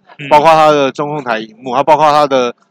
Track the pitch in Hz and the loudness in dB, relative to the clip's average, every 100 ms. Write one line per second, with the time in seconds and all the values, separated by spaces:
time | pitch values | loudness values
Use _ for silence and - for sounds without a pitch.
0 | _ - 143 151 156 160 156 147 135 127 | _ -18 -2 2 4 4 4 2 0 -4
1 | 147 151 123 110 110 107 131 123 139 127 | -8 -8 -6 -8 -8 -14 -6 -2 0 2
2 | 151 147 147 135 120 - _ | 2 2 0 0 -2 -6 _